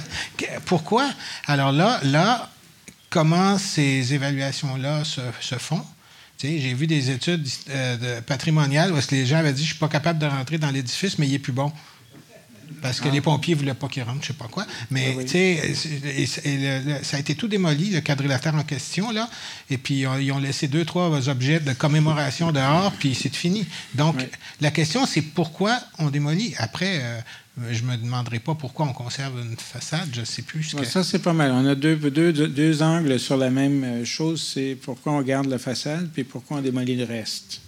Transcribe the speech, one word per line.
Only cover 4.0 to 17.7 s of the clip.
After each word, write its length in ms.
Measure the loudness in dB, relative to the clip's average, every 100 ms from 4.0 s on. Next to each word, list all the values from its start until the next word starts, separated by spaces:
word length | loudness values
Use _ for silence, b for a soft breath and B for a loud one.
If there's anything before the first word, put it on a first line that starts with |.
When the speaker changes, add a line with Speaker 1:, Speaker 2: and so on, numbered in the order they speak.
| 2
Speaker 1:
évaluations-là 880 | 0 0 -2 -2 -4 -4 -2 -2 -2
se, 180 | -2 -6 -6 -8
se 160 | -6 -6
font ? 260 | -4 -4 -4 -18 B B B -8
Tu 100 | -4
sais, 100 | -2
j'ai 140 | -2
vu 120 | 0 2
des 240 | 2 2
études, 380 | 0 0 0 -2 -8 -6
euh, 480 | -4 -2 -2 -4 -4
de, 20 |
patrimoniales 720 | -4 -2 2 4 4 4 4
où 60 | 2
est-ce 80 | 2
que 80 |
les 100 | 2
gens 140 | 4 4
avaient 160 | 4
dit, « 80 | 2
Je 60 | -2
suis 80 | -2
pas 100 | 0
capable 300 | 0 0 0
de 80 | 0
rentrer 320 | -2 -2 -2
dans 120 | 0
l'édifice, 480 | -2 -4 -2 -2 0
mais 80 | 0
il 60 |
est 60 | 0
plus 140 | -2
bon. » 200 | -2 -2 -4 B B -20 -20 -20 -20 -20 -20 -18 -6
Parce 180 | -4 0
que 80 | 2
Speaker 2:
Ah. 40 |
Speaker 1:
les 80 | 2
pompiers 320 | 4 2 2
voulaient 180 | 0 0
pas 140 | -2 -4
qu'ils 140 | -6
rentrent, 180 | -4 -6
je 40 | -6
sais 40 |
pas 140 | -8 -8
quoi. 180 | -8 -8 B -4
Mais, 220 | -2 0
Speaker 2:
Ah 40 | -2
oui. 60 |
Speaker 1:
tu 60 | 0
sais, 440 | 2 4 4 0
c'est, 720 | -2 -4 -6 -4 -2 -2 -2
et, 80 | -2
et 60 | 0 0 0
le, 80 | -2 -4
le, 60 |
ça 120 | -4 -4
a 40 |
été 140 | -2 -2
tout 120 | 0
démoli, 420 | 2 2